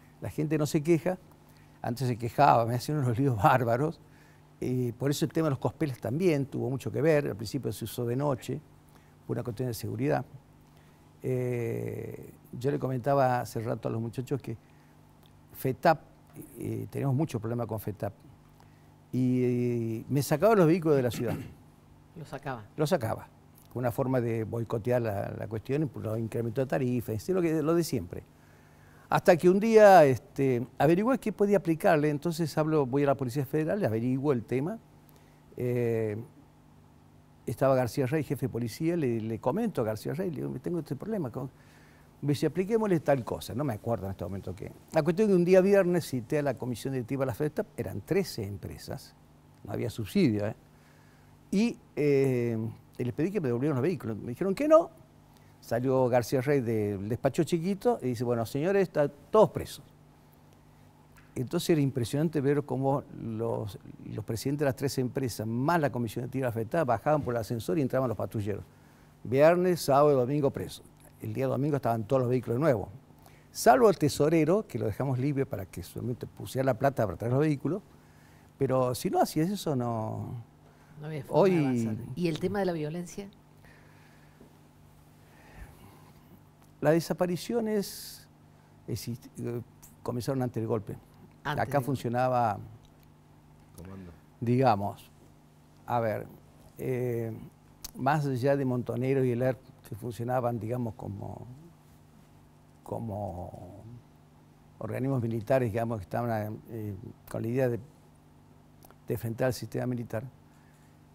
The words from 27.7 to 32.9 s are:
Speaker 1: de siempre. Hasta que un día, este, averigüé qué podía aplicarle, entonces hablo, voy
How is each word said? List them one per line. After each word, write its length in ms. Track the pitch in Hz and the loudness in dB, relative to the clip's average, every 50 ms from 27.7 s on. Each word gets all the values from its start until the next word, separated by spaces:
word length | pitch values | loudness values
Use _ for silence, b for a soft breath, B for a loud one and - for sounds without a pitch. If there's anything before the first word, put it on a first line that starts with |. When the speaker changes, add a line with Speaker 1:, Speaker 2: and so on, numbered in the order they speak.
| 170 | 2
Speaker 1:
de 80 | 170 160 | 2 2
siempre. 400 | - 139 104 85 85 - - - - B B B B B B B B B B B B B B B B | 0 -2 -4 -4 -6 -10 -12 -14 -16 B B B B B B B B B B B B B B B B
Hasta 280 | 135 147 - 190 180 | 0 4 6 6 6
que 120 | - 180 180 | 8 6 4
un 100 | 190 202 | 6 6
día, 440 | 214 226 220 214 214 196 190 170 151 | 4 8 10 12 12 12 12 12 10
este, 600 | 135 127 - - - - - 139 131 123 117 127 - - | 10 6 2 -2 -8 -4 0 2 2 2 0 0 -4 0
averigüé 400 | - 143 156 175 185 214 254 262 - | 2 4 6 6 4 4 2 2 2
qué 120 | - 220 | 0 -4
podía 260 | 175 - 202 202 202 | 0 2 2 4 4
aplicarle, 520 | 175 - 170 160 151 - 190 165 151 147 151 | 2 4 2 0 2 4 4 4 4 4 2
entonces 480 | 147 135 - 175 160 165 165 139 - | 0 0 -2 -2 -2 0 -2 0 0
hablo, 280 | 156 151 156 156 151 135 | 0 2 2 2 2 2
voy 180 | 120 | 2